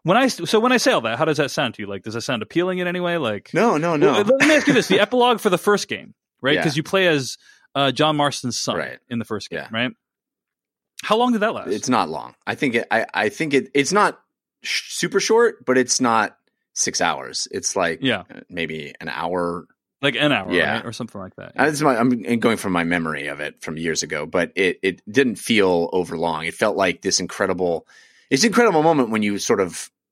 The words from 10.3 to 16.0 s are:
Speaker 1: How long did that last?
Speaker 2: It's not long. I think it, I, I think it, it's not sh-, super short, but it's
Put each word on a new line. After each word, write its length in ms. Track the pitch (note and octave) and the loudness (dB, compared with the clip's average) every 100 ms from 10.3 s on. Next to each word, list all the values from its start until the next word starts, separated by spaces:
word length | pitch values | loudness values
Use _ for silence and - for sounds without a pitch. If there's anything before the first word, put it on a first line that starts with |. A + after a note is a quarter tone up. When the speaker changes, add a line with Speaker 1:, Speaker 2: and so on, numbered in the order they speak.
| _ _ _ _ _ _ - | _ _ _ _ _ _ -10
Speaker 1:
How 140 | - G#3+ | -2 2
long 160 | B3 | 2
did 80 | A3+ | 2
that 120 | G#3+ | 0
last? 140 | A2+ F2 | -4 -6
Speaker 2:
It's 200 | G#2+ - | -4 0
not 200 | A#2 E2 | 0 0
long. 260 | D#2 A#1+ _ - | -4 -10 _ -8
I 80 | |
think 200 | A2+ C#3+ A2+ | -4 0 0
it, 100 | - | 0
I, 160 | A2+ - | -2 0
I 160 | - G#2+ | -2 -2
think 260 | - D#3 | -2 0
it, 160 | C#3 - | 0 0
it's 180 | C#3+ C#3 | -2 2
not 280 | G3 F3+ - _ _ _ _ | 2 2 -2 _ _ _ _
sh-, 300 | - - - | -8 -6 -6
super 240 | - E3+ F#3+ | -6 -2 -2
short, 440 | - A3 A#3 - | 2 4 4 0
but 120 | - B2+ | 0 2
it's 240 | B2 - | 2 2